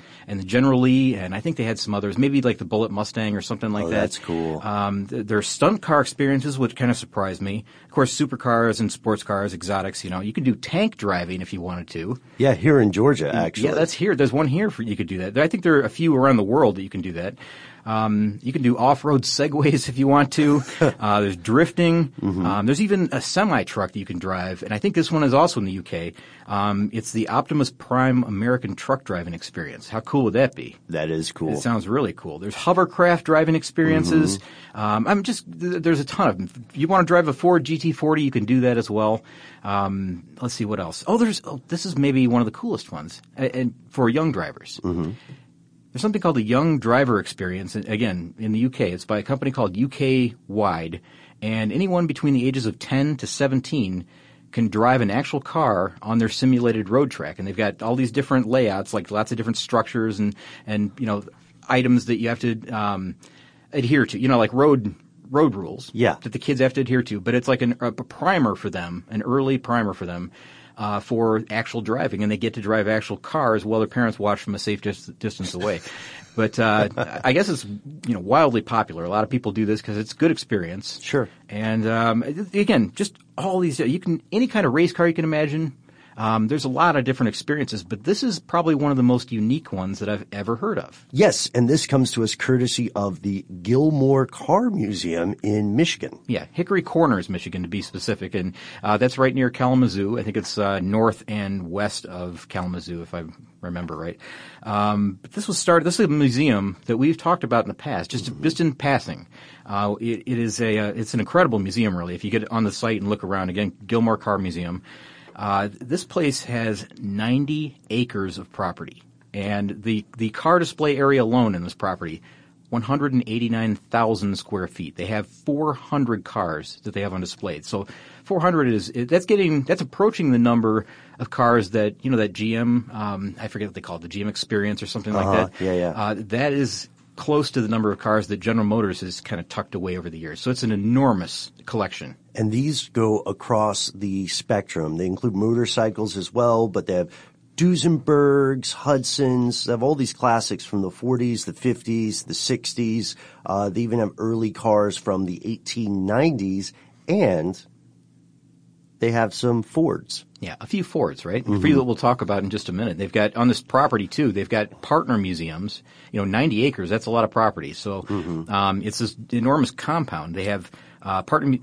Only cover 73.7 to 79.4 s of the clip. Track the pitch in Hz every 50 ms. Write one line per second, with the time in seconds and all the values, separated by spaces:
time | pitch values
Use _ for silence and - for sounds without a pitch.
73.7 | 110 110 107 - - 123 120 110 104 - 101 104 101 - - 101 101 101 - 107
74.7 | 104 98 - 104 95 - - 85 - - - 104 - - 95 90 - 90 98 107
75.7 | 90 82 - - - - - - - - - - - 113 110 107 - 123 113 110
76.7 | 107 107 104 101 - - 123 - - - - 131 131 175 202 202 160 - - 101
77.7 | 101 104 - 139 156 - - 123 113 92 87 101 127 156 160 135 117 107 101 -
78.7 | 117 110 101 - 85 82 85 87 101 107 110 113 127 123